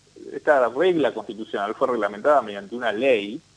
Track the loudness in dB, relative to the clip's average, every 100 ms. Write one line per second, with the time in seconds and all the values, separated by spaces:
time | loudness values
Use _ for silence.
0 | _ -20 -12 -6 2 4 4 2 2 2
1 | 0 -2 -10 -10 -8 -6 -4 -2 0 0
2 | -2 0 2 2 2 -8 -10 -6 -4 0
3 | 2 2 0 -10 -14